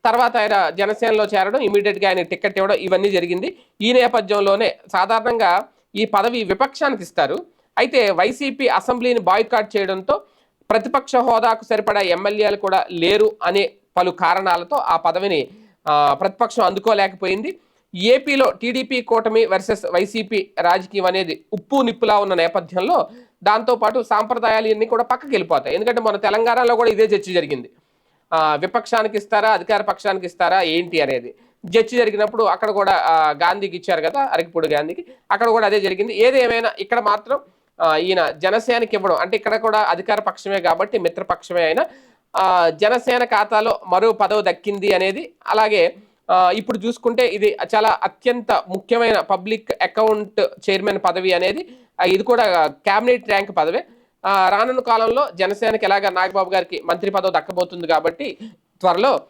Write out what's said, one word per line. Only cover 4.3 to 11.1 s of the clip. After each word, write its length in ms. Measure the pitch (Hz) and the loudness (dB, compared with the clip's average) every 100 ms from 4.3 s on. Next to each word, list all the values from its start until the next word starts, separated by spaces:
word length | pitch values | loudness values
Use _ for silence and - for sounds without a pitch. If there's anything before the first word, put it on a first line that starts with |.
| 208 196 196 214 - - | 0 2 2 0 -2 -4
సాధారణంగా 720 | 190 196 226 226 233 190 175 - _ _ | -2 0 0 0 0 2 2 -2 _ _
ఈ 100 | 202 | -6
పదవి 400 | 214 202 226 240 | 0 0 0 -2
విపక్షానికి 580 | 196 196 269 - 185 170 | -4 -2 -2 0 -4 -4
ఇస్తారు. 440 | 175 - 139 185 349 _ _ - | -6 -2 -2 -2 -10 _ _ -2
అయితే 320 | 247 262 240 | 0 2 2
వైసీపీ 580 | 170 208 247 285 277 262 | 2 0 -2 -8 -2 0
అసెంబ్లీని 520 | 175 220 247 247 240 | 0 -2 -2 0 0
బాయ్‌కాట్ 560 | 175 202 226 247 214 208 | 2 0 2 -2 -2 -4
చేయడంతో 460 | 190 190 190 403 - _ _ _ _ | -4 -4 -2 -4 -4 _ _ _ _
ప్రతిపక్ష 460 | 214 240 277 269 | -2 0 -4 0